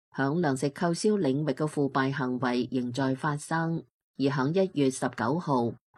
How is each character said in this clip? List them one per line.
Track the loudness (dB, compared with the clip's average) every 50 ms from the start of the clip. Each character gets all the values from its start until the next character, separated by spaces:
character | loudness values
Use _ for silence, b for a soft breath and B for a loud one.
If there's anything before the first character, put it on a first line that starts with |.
| _ _ -4
響 | -2 0 0 2 2
糧 | 2 2 2
食 | 2 0 -2
購 | -2 0 0 0 0
銷 | 2 2 2 2 2
領 | 2 2 2 0 0 -2
域 | 0
嘅 | 0 -2 -2
腐 | 0 0 -2 0
敗 | 2 2 0 0 0
行 | -2 -2 -2 -2 0
為 | 0 0 0 0 -2 0
仍 | -2 -2 -2 -2 -2
在 | -2 0 0 0
發 | 0 -2 -2 -4
生。 | -4 -4 -4 -4 -2 -2 -2 -2 -4 -6 _ _ _ _ _ _ -2
而 | 0
響 | 0 2 2 0 0 2
一 | 2 0 0 2 2
月 | 2 2
十 | 2 0 -4 -4 -2 -2
九 | -2 0 0 0
號， | 0 0 0 2 2 0 -2 -6 _ _ _